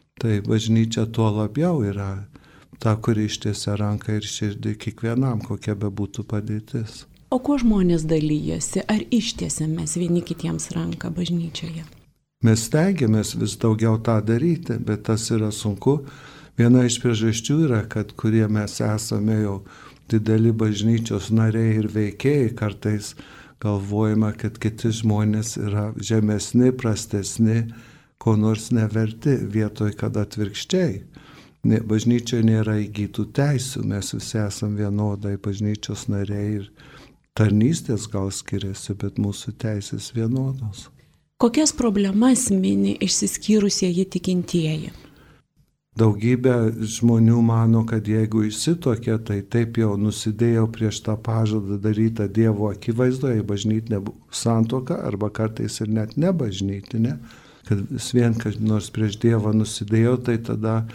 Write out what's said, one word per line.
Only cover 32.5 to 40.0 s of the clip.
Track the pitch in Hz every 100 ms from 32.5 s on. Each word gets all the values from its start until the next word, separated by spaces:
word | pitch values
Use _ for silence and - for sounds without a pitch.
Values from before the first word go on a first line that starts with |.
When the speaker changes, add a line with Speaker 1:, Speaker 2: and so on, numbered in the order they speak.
| 110 110 107
Speaker 1:
įgytų | 101 104 101 - 107
teisių, | - 143 135 - - 104
mes | 101 - 110
visi | - 110
esam | 104 - 104 104
vienodai | 104 104 104 101 101 101
bažnyčios | 104 98 107 107 - 104 -
nariai | 101 101 101 104 104
ir | 98 _ - - - _ _ -
tarnystės | 107 104 120 165 - 107 104
gal | 98 98 -
skiriasi, | - 101 98 98 - 101
bet | 101 -
mūsų | 104 98 - -
teisės | 110 104 101 110